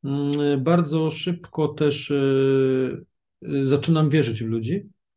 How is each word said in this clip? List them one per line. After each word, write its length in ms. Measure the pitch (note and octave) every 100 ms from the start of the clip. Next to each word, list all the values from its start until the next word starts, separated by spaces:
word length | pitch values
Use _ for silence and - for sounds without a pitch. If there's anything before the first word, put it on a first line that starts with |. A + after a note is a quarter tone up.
Mm, 600 | C#3 C#3+ C#3+ D3 D3 C#3+
bardzo 460 | C3 F3 D#3+ D#3 D#3
szybko 580 | D#3 - F3 - - D3+
też, 420 | D3+ D3+ C#3+ -
y, 920 | C#3+ C3+ C3+ C3+ C3+ C3 C3 C3 E3+ F3 _ _ _
y, 240 | - C#3+ C3+
zaczynam 440 | C#3+ D3+ D#3+ D#3
wierzyć 320 | D3+ B2+ A2
w 40 | A2+
ludzi, 360 | A2+ A2+ F3+ - _ _